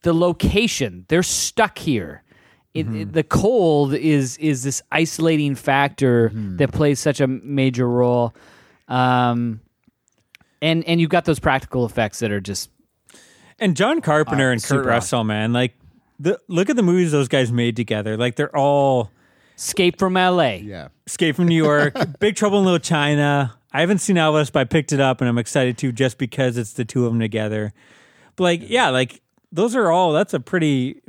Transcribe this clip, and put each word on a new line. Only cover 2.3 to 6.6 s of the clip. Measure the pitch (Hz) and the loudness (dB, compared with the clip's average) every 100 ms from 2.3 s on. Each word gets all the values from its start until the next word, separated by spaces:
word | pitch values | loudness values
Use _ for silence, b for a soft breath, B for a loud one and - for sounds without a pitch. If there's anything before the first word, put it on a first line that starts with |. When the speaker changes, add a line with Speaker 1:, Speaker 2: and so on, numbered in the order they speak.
| b b b b | b b b b
Speaker 1:
It, | 160 104 | -8 -6
Speaker 2:
Mm-hmm. | 107 | -6
Speaker 1:
it, | 104 | -4
the | 160 | -4
cold | - - 202 247 175 147 143 | 0 0 2 2 4 2 2
is, | 147 156 147 131 123 | 0 2 2 0 -2
is | 156 135 | -2 -2
this | 135 - _ | -4 -6 _
isolating | 147 165 - 165 160 143 131 | -2 -2 0 0 2 0 -2
factor | - 135 139 110 135 120 113 | 2 4 2 2 2 4 2
Speaker 3:
Mm-hmm. | 110 101 | 0 -8
Speaker 1:
that | 90 | -2